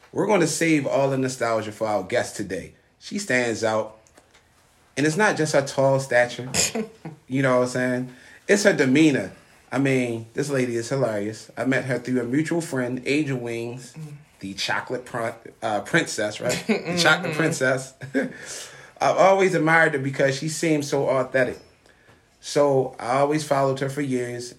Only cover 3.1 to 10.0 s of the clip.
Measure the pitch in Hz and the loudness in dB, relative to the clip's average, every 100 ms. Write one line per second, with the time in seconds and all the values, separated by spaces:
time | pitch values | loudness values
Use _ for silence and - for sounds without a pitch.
3.1 | 104 - 127 120 107 110 110 - - _ | -8 -2 0 0 0 0 -2 -4 -10 _
4.1 | _ _ _ _ _ _ _ _ - 151 | _ _ _ _ _ _ _ _ -2 0
5.1 | 160 214 139 156 143 139 - 135 135 135 | 2 2 2 2 2 0 2 2 2 2
6.1 | 120 123 - 127 139 - 226 214 - 165 | 2 2 0 -6 -2 -2 -2 -8 -10 -16
7.1 | - - 131 135 127 123 127 127 123 127 | -16 -6 0 2 2 2 0 -2 -2 -4
8.1 | - - - - 202 208 160 135 139 160 | -12 -20 -8 0 4 4 4 4 6 6
9.1 | 127 95 - - - - 131 139 131 | 4 -2 -10 -20 -20 -8 -2 2 2